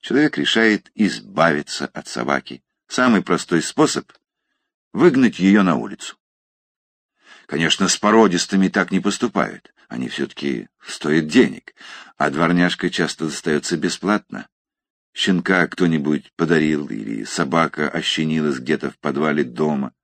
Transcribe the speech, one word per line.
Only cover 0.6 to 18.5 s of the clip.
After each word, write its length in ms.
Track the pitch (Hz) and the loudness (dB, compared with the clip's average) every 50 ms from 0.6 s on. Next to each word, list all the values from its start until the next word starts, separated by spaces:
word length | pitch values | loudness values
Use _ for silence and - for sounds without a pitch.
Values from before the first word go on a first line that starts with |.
| 113 110 107 98 _ - _ | 4 4 2 0 _ -10 _
избавиться 880 | - 104 92 - 57 50 53 98 - 80 82 76 73 73 - - - 71 | 0 0 0 0 -4 -12 -10 -2 2 2 2 2 0 -4 -6 -8 -8 -8
от 220 | - _ - - - | -8 _ -14 -14 -10
собаки. 560 | - - 60 65 71 67 - - 71 65 _ _ _ _ _ _ | -8 -6 -4 -2 -2 -4 -4 -10 -18 -18 _ _ _ _ _ _
Самый 340 | - - 127 127 117 95 | -2 0 2 2 2 2
простой 400 | 87 - 90 76 - - 90 80 | 2 0 -2 -2 -2 0 -2 -2
способ — 500 | 76 - - - - 139 - - - _ - _ _ _ _ _ _ _ _ _ _ _ _ _ _ _ _ | -2 -2 0 0 2 2 2 -4 -8 _ -20 _ _ _ _ _ _ _ _ _ _ _ _ _ _ _ _
выгнать 460 | 98 147 180 135 131 131 110 - - | 4 4 4 6 6 2 2 2 2
её 220 | 90 98 101 104 | 4 4 6 6
на 140 | 98 92 80 | 4 4 2
улицу. 420 | 64 57 - - _ - - - _ _ _ _ _ _ _ _ _ _ _ _ _ _ _ _ _ _ _ _ _ _ - - - _ | 0 -4 -8 -12 _ -14 -16 -16 _ _ _ _ _ _ _ _ _ _ _ _ _ _ _ _ _ _ _ _ _ _ -20 -20 -20 _
Конечно, 420 | - - 73 82 82 - - 98 87 | -8 -4 -2 0 0 0 0 0 0
с 100 | - - | 0 0
породистыми 720 | - 104 107 113 110 98 87 87 - - 101 95 95 92 | 2 4 6 6 6 6 4 0 -2 0 2 2 2 2
так 240 | - 104 90 - | 2 0 0 0
не 80 | 98 92 | 0 -2
поступают. 760 | 87 104 101 - - 117 - 101 65 50 50 87 _ - _ _ _ _ | -2 -2 -2 -2 -4 -2 0 -2 -2 -2 -6 -16 _ -20 _ _ _ _
Они 220 | - 62 64 58 | -8 -8 -8 -8
всё-таки 600 | - - 69 69 - - 73 71 65 57 50 _ _ _ - | -6 -6 -8 -8 -8 -8 -6 -4 -4 -4 -8 _ _ _ -16
стоят 420 | - - - - 76 76 82 78 76 | -16 -14 -8 -2 0 2 2 0 4
денег, 480 | 78 123 - 73 - - _ - _ _ - - - - - - _ _ | 4 4 4 4 2 -8 _ -20 _ _ -20 -20 -20 -20 -20 -20 _ _
а 140 | 69 73 | -2 -2
дворняжка 580 | 69 76 85 82 87 90 87 87 - - - 87 | 0 0 2 2 4 4 2 2 0 -2 -4 -4
часто 360 | - - 85 76 - - 82 | -2 -2 -4 -4 -4 -6 -6
достаётся 520 | 78 73 - - 85 78 73 - - 87 80 | -6 -6 -6 -4 -2 -2 -2 -2 -2 -4 -2
бесплатно. 720 | 76 90 - - - 92 104 101 _ _ - 50 - _ _ _ _ _ _ _ _ _ _ _ _ _ _ | -2 -4 -4 -4 -2 -2 -2 -2 _ _ -14 -14 -14 _ _ _ _ _ _ _ _ _ _ _ _ _ _
Щенка 540 | - - - 95 87 - - 95 92 87 - | -4 0 0 0 0 2 2 2 2 2 0
кто-нибудь 640 | - - 90 87 80 78 69 73 76 69 - - _ | 0 0 0 2 2 0 0 0 -2 -2 -4 -10 _
подарил, 520 | - 85 78 85 80 78 76 78 73 73 65 | -4 0 2 2 2 4 2 0 -2 -4 -6
или 360 | 53 53 53 53 57 55 52 | -8 -10 -8 -8 -8 -10 -8
собака 640 | - - - 80 67 87 82 82 76 - 76 76 73 | -8 -4 -4 -2 0 0 0 0 0 -2 -4 -4 -4
ощенилась 680 | - 85 80 - - - 80 78 78 80 76 76 | -4 -4 -4 -4 -2 -2 -2 0 0 0 0 -2